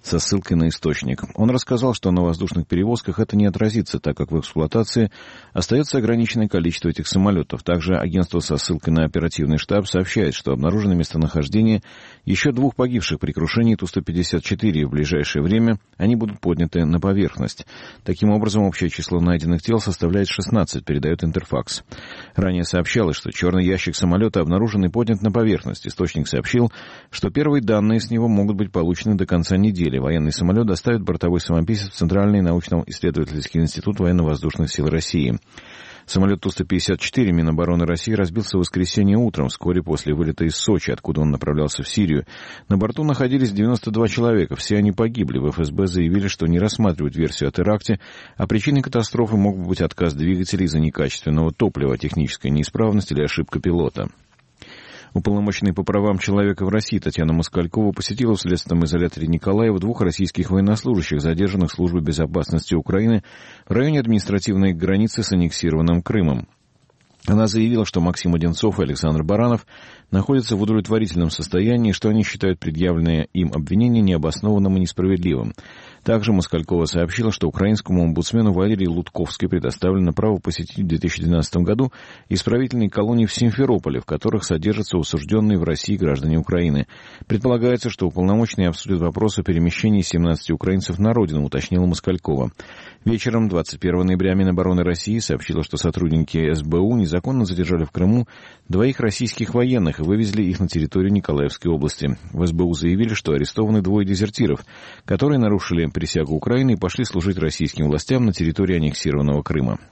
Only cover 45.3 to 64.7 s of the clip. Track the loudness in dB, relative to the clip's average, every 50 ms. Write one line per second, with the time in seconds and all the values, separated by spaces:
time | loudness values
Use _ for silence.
45.3 | -2 -2 -2 -2 -2 -2 -4 -4 0 -2 -2 0 2 0 0 2 2 0 0 -2
46.3 | -4 -2 0 2 2 2 2 0 0 0 0 0 0 0 -4 -4 -2 -2 -2 -2
47.3 | -2 -2 -4 -4 -2 -2 0 0 0 -2 0 -2 -4 -4 -4 -14 -20 -20 -20 -20
48.3 | -8 -6 -4 0 0 0 0 2 0 0 0 0 0 -2 -2 0 0 -2 0 2
49.3 | 2 2 2 2 2 -2 -2 -4 -2 0 0 -2 0 -2 -2 -2 0 0 0 0
50.3 | 0 0 -2 -2 0 0 0 0 2 2 0 0 0 0 -2 -2 -4 -6 -4 -2
51.3 | 0 2 0 0 0 _ -2 0 0 0 -2 0 -2 -2 -4 -4 -2 -2 -4 -4
52.3 | -4 -6 -4 -2 0 0 -2 -2 -2 -2 0 2 2 0 0 -2 -2 -2 -2 -2
53.3 | -2 -4 -6 -4 -6 -4 -2 0 0 0 0 -2 -2 -6 -10 -10 -10 _ _ _
54.3 | _ _ _ _ _ _ -20 -20 -20 -20 -20 -20 -20 -20 -20 -6 _ -4 -2 0
55.3 | 0 0 0 0 -2 0 -2 -2 0 -2 -2 -2 0 0 2 0 0 -2 -2 0
56.3 | 0 2 2 2 0 0 -2 0 0 -2 -2 -2 -4 -4 -4 -4 -2 0 0 2
57.3 | 2 0 0 -2 -2 -4 -4 -2 0 0 0 0 0 -2 -6 -8 -4 -2 0 0
58.3 | 0 0 0 0 -2 -2 0 0 0 2 2 2 0 0 0 -2 -2 -4 -2 -2
59.3 | -2 -2 0 0 0 2 2 2 2 0 -2 -4 -2 0 -2 -2 0 0 -4 -4
60.3 | -2 -4 -2 0 2 2 4 4 2 0 0 0 0 0 0 0 -2 -2 0 0
61.3 | 0 2 0 0 2 0 0 0 0 0 0 0 0 0 0 -2 0 -2 -2 -2
62.3 | 0 -2 -2 0 -2 -4 -2 0 -2 -2 0 0 0 2 2 2 2 0 -2 -6
63.3 | -20 -20 -20 -20 -20 -20 _ -2 0 0 2 2 2 0 2 2 2 0 2 0
64.3 | -2 -2 0 0 2 2 2 2